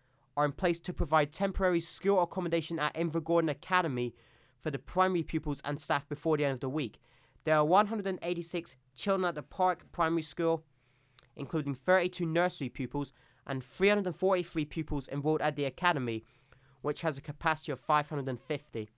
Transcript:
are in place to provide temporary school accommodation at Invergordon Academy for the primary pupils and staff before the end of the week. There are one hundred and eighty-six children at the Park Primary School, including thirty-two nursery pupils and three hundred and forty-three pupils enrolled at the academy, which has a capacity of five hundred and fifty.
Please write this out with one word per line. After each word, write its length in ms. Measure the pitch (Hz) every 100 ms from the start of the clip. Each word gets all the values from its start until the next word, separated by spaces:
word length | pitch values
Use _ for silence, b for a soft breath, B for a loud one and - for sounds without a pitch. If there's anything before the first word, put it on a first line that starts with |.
| _ _ _
are 120 | - 147
in 60 |
place 280 | - 175 170
to 140 | -
provide 360 | - 147 156 151
temporary 480 | - 196 196 185 170
school 400 | - - 196 196
accommodation 600 | 175 190 170 165 151 160
at 160 | 147
Invergordon 560 | 160 170 160 165 170 160
Academy 640 | 143 - 180 165 123 120 b b b b b
for 120 | 156
the 80 | 135
primary 440 | - 185 185 175
pupils 380 | 156 156 156 139
and 160 | - 139
staff 300 | - 143 -
before 300 | 147 160 151
the 60 | 143
end 80 |
of 60 | 131
the 100 | 131
week. 280 | 151 117 - b b b b
There 100 | 151
are 80 | 156
one 260 | 151 190 208
hundred 180 | 220 190
and 120 | 185
eighty-six 520 | 175 175 160 175 - - _
children 320 | - 202 196 180
at 80 |
the 80 | 147
Park 500 | - - 185 180 -
Primary 300 | - 160 165
School, 420 | 156 - 165 160 - b b b b b b -
including 380 | 135 156 139
thirty-two 500 | 131 - 185 180 180
nursery 460 | 165 165 180 - 131
pupils 420 | - 123 143 143 b b b -
and 160 | 135
three 280 | - - 196
hundred 160 | 208 185
and 100 | -
forty-three 480 | 185 185 175 160
pupils 420 | 147 165 156 143 -
enrolled 340 | 143 147 156
at 120 | 151
the 120 | 147 139
academy, 580 | - 180 156 123 113 b b b b b b
which 220 | 147 147
has 160 | 165 139
a 40 |
capacity 480 | - - 165 156 -
of 80 | 131
five 300 | - 151 147
hundred 180 | 147 131
and 140 | 123
fifty. 480 | - 147 - 113 104